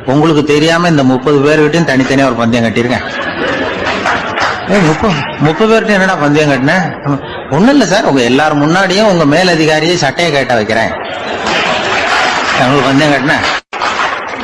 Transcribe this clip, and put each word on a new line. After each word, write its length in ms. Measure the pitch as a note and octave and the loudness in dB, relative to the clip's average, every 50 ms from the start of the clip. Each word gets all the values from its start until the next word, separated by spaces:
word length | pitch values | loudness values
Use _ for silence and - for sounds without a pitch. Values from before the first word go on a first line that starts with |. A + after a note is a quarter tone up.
| - | -4
"உங்களுக்கு 400 | - B2+ D3 D3+ E3 D#3+ D3 C#3+ | 0 2 2 2 4 2 2 2
தெரியாம 440 | D3 D3 D3+ D3+ E3 E3 E3+ F3 F3 | 2 2 2 2 2 2 2 2 2
இந்த 160 | E3 D3 C3+ | 2 2 4
முப்பது 340 | B2+ C3 B2+ B2+ D3+ D3 C#3 | 2 2 2 2 2 2 2
பேர்கிட்டையும் 520 | C3+ D3 D3+ D#3 D3+ D3 D3 E3+ E3+ C#3+ | 4 4 4 4 4 2 2 0 0 0
தனித்தனியா 380 | C3+ C3 C3+ B2+ C#3+ C3+ C#3 C3 | 0 0 0 0 2 2 2 2
ஒரு 80 | B2 A2+ | 0 0
பந்தயம் 260 | A#2 A#2 A#2 B2 A#2 A2+ | 0 0 0 0 0 0
கட்டியிருக்கேன்." 400 | G#2 - A#2 B2 B2+ G#2 - - - - - - - - - - - - - - - - - - - - - - - - - - - - - - - - - - | 0 0 -2 0 -2 -4 -4 -6 -8 -8 -8 -8 -6 -6 -4 -4 -4 -4 -4 -6 -6 -6 -6 -6 -4 -4 -4 -4 -4 -4 -4 -6 -6 -4 -4 -4 -4 -6 -4 -2
"ஏய், 140 | F#3 G#3 F#3 | 0 2 2
முப்பது, 320 | D3+ D#3 D#3 F#3 A3 E3+ D3 C3+ - - - | 2 0 0 0 -2 -2 -2 -4 -6 -4 -2
முப்பது 300 | C#3 D3+ D#3+ - A3 G#3+ | 0 0 0 0 2 2
பேர்கிட்ட 260 | A3+ A3+ G3 A3 G#3+ | 2 2 2 2 0
என்னடா 180 | F#3+ F#3 F#3+ F#3+ | 2 2 0 0
பந்தயம் 360 | E3 D3 C#3+ D3 D3+ D3+ D3 | 0 0 2 2 2 2 2
கட்டினேன்?" 340 | C#3 C3 B2+ C#3+ E3 F#3 F3 D3+ B2+ - - C#3+ C#3+ C3+ - - - - - - | 2 2 2 0 0 0 0 -2 -6 -6 -6 -4 -4 -4 -6 -8 -12 -12 -8 -4
"ஒண்ணும் 240 | C3 D3 G3 B3+ C#4+ | 0 2 4 4 4
இல்ல 120 | D4 A#3+ | 4 2
சார், 200 | E3 F3 G#3+ - | 2 2 2 2
உங்க 160 | F#3+ D3 C3+ A#2+ | 2 2 2 2
எல்லாரும் 380 | A#2 B2 C3+ D3+ D#3 D#3 D3 | 2 2 2 2 2 2 2
முன்னாடியும் 480 | D3 D3+ E3 F#3 G3 F#3 F3+ G3 A3 A3 | 2 2 2 2 0 0 0 2 2 2
உங்க 160 | F#3+ E3+ D#3+ | 2 2 2
மேலதிகாரியை 720 | C#3+ D3 E3 F#3 F#3 F3 D#3 D#3+ D3+ D#3 D#3 D3+ E3 F3+ F3 | 2 2 2 2 2 2 2 2 2 2 2 0 0 0 0
சட்டையை 320 | D3 C#3 C3 - F3 E3+ | 0 -2 -2 -2 -2 0
கட்ட 220 | D3 C#3 C3 B2 B2 | 0 0 0 0 0
வைக்கிறேன், 360 | A#2 G#2+ G2+ A2 A2 A2+ F#2 - - - - - - - - - - - - - - - - - - - - - - - - - - - - - - - - - | 0 0 0 0 0 0 -2 -2 -6 -8 -10 -10 -10 -8 -8 -8 -6 -6 -4 -4 -2 -2 -2 -4 -4 -4 -4 -4 -4 -2 -2 -2 -2 0 -2 -2 -2 -4 -4 -2
அவங்களுக்கு 340 | - C3+ B2 C3+ C#3+ B2 C3 | 0 0 0 2 0 0 2
பந்தயம் 260 | C3+ C3+ D#3 D3+ C#3+ | 2 2 2 2 2
கட்டினேன்." 300 | C3+ B2+ D3 D#3 B2 G2+ - - - - _ - - - - - - - - - - - - - - | 0 0 0 -2 -2 -2 -4 -4 -6 -8 _ -10 -8 -6 -6 -4 -4 -4 -6 -6 -8 -10 -10 -10 -10